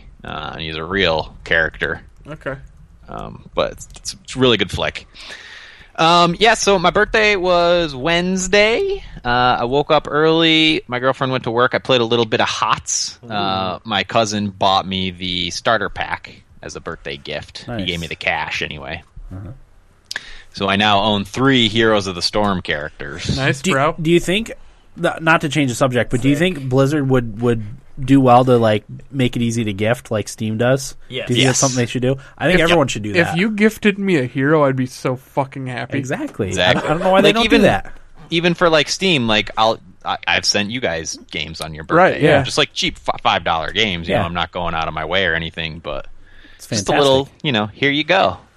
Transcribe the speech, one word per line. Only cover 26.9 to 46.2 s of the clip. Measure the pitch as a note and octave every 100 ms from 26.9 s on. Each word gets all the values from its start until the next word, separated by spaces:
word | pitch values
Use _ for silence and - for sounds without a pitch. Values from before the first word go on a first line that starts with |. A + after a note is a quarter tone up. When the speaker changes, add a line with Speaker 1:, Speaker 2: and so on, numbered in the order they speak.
| D#3 C3+
Speaker 4:
would, | B2+ A#2 G#2
would | A#2+ A#2 G#2 - - -
do | C3 C#3
well | B2+ A#2+
to, | C3 B2
like, | A2+ G#2+ - B2+ -
make | C#3 B2 B2+
it |
easy | A#2 A#2
to | G#2+
gift | G2 G#2+ B2 -
like | A2 G2+
Steam | - A2 A2
does? | A#2+ C3+ C3+ - -
Speaker 3:
Yes. | B2+ G#2+
Speaker 4:
Do |
you | A#2+
think | C3+
that's |
Speaker 1:
Yes. | A#2+
Speaker 4:
something | C#3 B2+
they | A#2
should | B2+
do? | B2 C3+ - -
I | C#3
think | F3+
Speaker 2:
If, |
Speaker 4:
everyone | D#3+ E3+ C#3
should | A2+
do | G#2
Speaker 2:
if | F3 E3+
Speaker 4:
that. | E3
Speaker 2:
you | A3
gifted | G#3 G#3+ G#3+ G#3+ G3+
me | G3 E3
a |
hero, | B2+ C#3+ C#3 D#3+
I'd | C#3
be | C3+ B2+
so | - D3
fucking | B2+ - - C3+ C3+ C3
happy. | B2 B2 C#3
Speaker 4:
Exactly. | B2+ F3+ D4 - G2
Speaker 1:
Exactly. | F2+ F2+ F2+
Speaker 4:
I, | -
I |
don't | D#3+
know | F#3
why | F#3+
they | -
Speaker 1:
Like, | A3
Speaker 4:
don't |
Speaker 1:
even, | A#3 A#3
Speaker 4:
do | F#3+
that. | G2 - - - - -
Speaker 1:
even | E3 E3+
for, | E3+ F3
like, | D#3+ C#3
Steam, | - F#3+ D#3 A2+
like, | G#2+ G#2 -
I'll, | A2 A2 F2+ -
I, | E2+ F#2 -
I've | F2+ -
sent | G2+ G#2
you | B2
guys | G2+ E2 D#2+ - -
games | F2 D#2 D#2+
on | D#2
your | D2+
birthday. | - D#3+ F3+
Speaker 2:
Right, | C3+
yeah. | D3 C#3+
Speaker 1:
Just, | C3 -
like, | C#3
cheap | - E3+ -
fi-, | - -
five | A#2+ G2
dollar | E2+ E2 D2+
games. | F2+ A2 F2 F2
You |
Speaker 4:
Yeah. | F#2+
Speaker 1:
know, | F2
I'm |
not | F2 E2
going | F2+ E2+
out | D#2+ D#2+
of |
my | D#2
way | D#2 F#2 F#2
or |
anything, | E2 E2 E2+ D#2+ D#2+
but | D#2+ C#2 - -